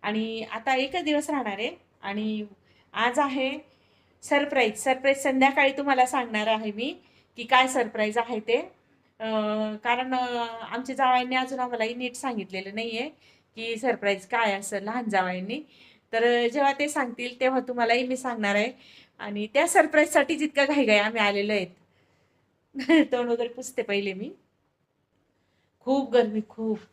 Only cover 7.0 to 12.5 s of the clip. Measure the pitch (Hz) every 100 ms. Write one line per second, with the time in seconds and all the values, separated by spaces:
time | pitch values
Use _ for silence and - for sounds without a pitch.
7 | _ _ _ - 233 254 262 262 226 220
8 | 214 214 233 226 214 240 349 _ _ _
9 | _ _ 220 220 214 214 214 214 240 247
10 | 254 262 247 240 233 226 226 233 262 262
11 | 262 254 247 254 262 269 247 240 220 240
12 | 247 247 277 233 190